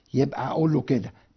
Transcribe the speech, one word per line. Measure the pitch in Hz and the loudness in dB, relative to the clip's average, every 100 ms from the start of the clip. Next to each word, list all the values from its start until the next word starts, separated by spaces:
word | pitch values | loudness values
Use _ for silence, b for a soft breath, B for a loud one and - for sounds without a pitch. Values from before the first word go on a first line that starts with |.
| b | b
يبقى | 127 143 - 131 | 0 0 -2 -4
أقول | - 160 | 0 2
له | 147 | 2
كده | - 127 90 b b | 0 -2 -2 b b